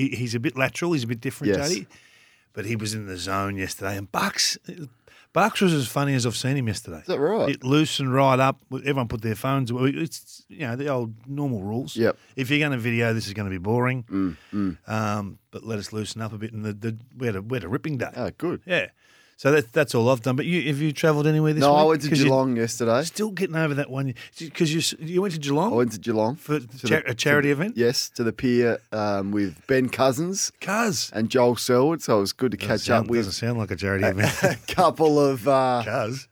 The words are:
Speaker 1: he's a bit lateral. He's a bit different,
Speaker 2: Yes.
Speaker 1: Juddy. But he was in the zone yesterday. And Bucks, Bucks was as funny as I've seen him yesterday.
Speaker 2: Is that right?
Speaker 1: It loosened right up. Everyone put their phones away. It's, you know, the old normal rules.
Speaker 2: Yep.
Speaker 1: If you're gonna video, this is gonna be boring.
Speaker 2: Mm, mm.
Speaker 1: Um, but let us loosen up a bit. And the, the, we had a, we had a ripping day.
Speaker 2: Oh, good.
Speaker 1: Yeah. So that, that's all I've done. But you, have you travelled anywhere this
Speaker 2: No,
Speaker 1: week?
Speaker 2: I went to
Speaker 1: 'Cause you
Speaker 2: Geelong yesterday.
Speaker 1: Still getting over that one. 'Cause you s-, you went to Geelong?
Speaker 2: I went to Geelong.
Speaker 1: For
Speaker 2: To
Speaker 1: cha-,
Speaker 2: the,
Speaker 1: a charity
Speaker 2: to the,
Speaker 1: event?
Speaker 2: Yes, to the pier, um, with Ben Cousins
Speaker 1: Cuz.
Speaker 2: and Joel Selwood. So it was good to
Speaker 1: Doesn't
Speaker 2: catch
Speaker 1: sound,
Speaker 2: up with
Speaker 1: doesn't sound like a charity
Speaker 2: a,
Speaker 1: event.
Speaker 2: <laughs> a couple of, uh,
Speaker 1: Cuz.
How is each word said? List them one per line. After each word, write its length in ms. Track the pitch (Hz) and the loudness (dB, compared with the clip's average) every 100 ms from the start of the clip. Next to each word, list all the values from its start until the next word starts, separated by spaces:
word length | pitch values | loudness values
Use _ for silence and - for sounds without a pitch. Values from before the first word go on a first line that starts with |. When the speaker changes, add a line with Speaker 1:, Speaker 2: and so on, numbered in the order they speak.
| 135 113 | -2 -2
Speaker 1:
he's 180 | 123 | -4
a 60 | 117 | -4
bit 160 | 131 131 | -4 -2
lateral. 360 | 131 - 175 | -2 -2 -2
He's 120 | 160 | -2
a 20 | 117 | -2
bit 140 | 120 | -4
different, 360 | 135 - 113 95 | -6 -4 0 0
Speaker 2:
Yes. 120 | 143 | 0
Speaker 1:
Juddy. 180 | 190 - - _ _ _ _ _ | -4 -8 -20 _ _ _ _ _
But 100 | 107 | -10
he 100 | 104 | -6
was 200 | 113 104 | -4 -4
in 120 | 110 101 | -6 -8
the 100 | 90 | -8
zone 400 | 90 98 98 98 | -4 -2 -2 -4
yesterday. 400 | 92 - 98 101 | -6 -6 -6 -6
And 140 | 101 | -4
Bucks, 480 | - 196 - - - - 175 147 _ _ - _ | -2 -2 -2 -2 -4 -10 -14 -16 _ _ -20 _
Bucks 280 | 160 208 - | 2 2 4
was 120 | 190 | 2
as 120 | 151 117 | 2 0
funny 280 | 139 143 | 0 0
as 120 | 135 120 | 2 0
I've 100 | 110 | -2
seen 200 | 131 143 | -2 -2
him 100 | 117 | -2
yesterday. 320 | 98 - 80 | -4 -8 -12
Speaker 2:
Is 60 | - | -6
that 140 | 175 | 0
right? 300 | 151 214 151 | 0 2 0
Speaker 1:
It 120 | 135 | -2
loosened 500 | 127 147 156 - 135 | 2 2 2 0 0
right 280 | 131 135 127 | 4 4 4
up. 180 | 135 131 - | 2 0 -8
Everyone 340 | 131 135 139 113 | -6 -2 -2 -2
put 140 | 117 | -2
their 140 | 113 104 | -4 -2
phones 340 | 135 135 120 | 0 0 0
away. 200 | 123 131 | 0 0
It's, 540 | 143 165 - - - - | 0 -6 -8 -18 -20 -18
you 120 | 185 127 | -10 -8
know, 80 | |
the 140 | 123 143 | -6 -2
old 260 | 127 113 113 123 | -2 -4 -10 -10
normal 320 | 139 143 110 | -6 -4 -4
rules. 320 | 98 113 156 110 | -4 -6 -4 0
Speaker 2:
Yep. 200 | 113 - _ | 0 0 _
Speaker 1:
If 160 | - 127 | -6 0
you're 80 | 147 | 2
gonna 180 | 151 127 | 2 0
video, 340 | 120 117 117 | 0 0 0
this 120 | 113 107 | 0 -4
is 60 | |
gonna 160 | 101 101 | -6 -4
be 80 | 92 | -4
boring. 460 | 95 120 123 127 | 0 0 0 -2
Speaker 2:
Mm, 320 | 113 95 95 80 - | -4 -2 -2 -4 -8
mm. 360 | 101 98 85 - | -4 -4 -4 -6
Speaker 1:
Um, 460 | 107 107 104 98 92 _ | -4 -2 -4 -6 -12 _
but 120 | 101 | -14
let 140 | 110 107 | -8 -8
us 140 | - | -8
loosen 280 | 110 101 110 | -8 -8 -8
up 100 | 110 | -10
a 60 | 107 | -10
bit. 140 | 110 | -10
And 120 | 107 | -8
the, 80 | 107 | -8
the, 240 | 104 113 110 - 127 | -6 -8 -8 -12 -8
we 100 | 123 | -6
had 100 | 95 | -4
a, 60 | |
we 140 | 107 127 | -6 -6
had 80 | |
a 40 | 85 | -4
ripping 300 | 143 160 131 | -4 -4 -4
day. 120 | 101 123 | -4 -4
Speaker 2:
Oh, 140 | 101 - | -6 -4
good. 240 | 175 143 - | -6 -4 -2
Speaker 1:
Yeah. 200 | 170 92 _ _ _ _ - | -2 -2 _ _ _ _ -2
So 160 | 139 | 4
that, 200 | 151 - | 4 4
that's 220 | 160 143 | 0 2
all 140 | 120 117 | 4 4
I've 100 | 127 | 4
done. 140 | 131 | 2
But 120 | 127 131 | 0 0
you, 160 | 175 139 | 0 0
have 140 | 139 | 0
you 100 | 156 | -2
travelled 340 | 139 160 147 | 2 2 4
anywhere 280 | 151 156 156 | 4 4 4
this 80 | 151 | 4
Speaker 2:
No, 120 | 139 | 6
Speaker 1:
week? 60 | 147 | 8
Speaker 2:
I 40 | |
went 180 | 156 160 | 6 4
to 60 | 143 | 2
Speaker 1:
'Cause 100 | 143 | 4
you 60 | |
Speaker 2:
Geelong 320 | 131 135 131 117 | 6 4 4 2
yesterday. 480 | 117 - 113 120 | 0 0 2 2
Speaker 1:
Still 260 | 170 - 214 | 0 -4 -4
getting 240 | 180 180 | -4 -4
over 180 | 160 156 | 0 0
that 140 | 139 135 | -2 -4
one. 240 | 131 135 117 - - 160 | -4 -4 -6 -12 -16 -8
'Cause 200 | - 160 | 0 0
you 80 | 160 | 0
s-, 140 | - - | -2 -4
you 240 | 160 180 | -4 -2
went 100 | 202 | 0
to 40 | 160 | -2
Geelong? 340 | 143 143 208 | 0 2 2
Speaker 2:
I 40 | 117 | 2
went 160 | 120 | 0
to 80 | 107 | -2
Geelong. 340 | 113 110 110 | -2 0 0
Speaker 1:
For 240 | 139 - 151 | -2 -4 -4
Speaker 2:
To 80 | 120 131 | -4 -6
Speaker 1:
cha-, 180 | 117 156 | 0 0
Speaker 2:
the, 80 | 131 | 0
Speaker 1:
a 40 | |
charity 360 | 113 147 147 143 | -2 2 4 4
Speaker 2:
to 40 | |
the, 60 | 143 | 2
Speaker 1:
event? 140 | 202 170 | 0 2
Speaker 2:
Yes, 340 | 117 127 - - | 2 2 -4 -2
to 80 | |
the 80 | 117 | -2
pier, 480 | - 123 120 120 - - | 0 2 4 4 0 -4
um, 400 | 107 104 98 98 | -4 -2 -2 -2
with 340 | 104 98 - - | 0 -2 -4 0
Ben 220 | 131 127 | 2 2
Cousins 600 | - 131 127 175 190 - - | 2 2 2 -2 -4 -4 -6
Speaker 1:
Cuz. 520 | 180 208 233 135 - | -4 -2 0 -2 -4
Speaker 2:
and 140 | 104 110 | -2 0
Joel 240 | 127 120 | 4 4
Selwood. 480 | 117 - 123 147 165 | 2 2 4 4 0
So 140 | - 110 | 2 2
it 20 | |
was 100 | 98 | 2
good 180 | - 127 | 0 -2
to 60 | 101 | -2
Speaker 1:
Doesn't 120 | 107 | -2
Speaker 2:
catch 120 | 107 | -2
Speaker 1:
sound, 240 | - 113 113 | 2 2 2
Speaker 2:
up 40 | |
with 80 | 120 | 0
Speaker 1:
doesn't 120 | 104 | -2
sound 240 | - 117 120 | -4 -2 -2
like 100 | 98 | -4
a 60 | 90 | -2
charity 260 | 98 98 104 | -2 2 0
Speaker 2:
a, 40 | |
Speaker 1:
event. 240 | 98 135 - | 2 0 0
Speaker 2:
<laughs> 260 | 185 - - | -2 -2 -4
a 60 | |
couple 460 | - 165 151 160 147 | 2 2 4 4 4
of, 220 | 143 135 120 | 4 2 2
uh, 360 | 135 131 123 | 2 2 0
Speaker 1:
Cuz. 420 | 113 127 110 131 - | -2 -2 -4 -6 -12